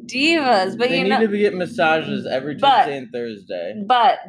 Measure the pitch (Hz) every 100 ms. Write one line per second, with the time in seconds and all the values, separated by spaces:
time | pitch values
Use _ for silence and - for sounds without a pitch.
0 | - 254 294 330 269 214 190 190 247 170
1 | 185 220 220 202 202 185 180 - 165 160
2 | 143 139 120 131 139 143 277 247 170 139
3 | 120 120 120 107 92 92 87 156 196 247
4 | 220 165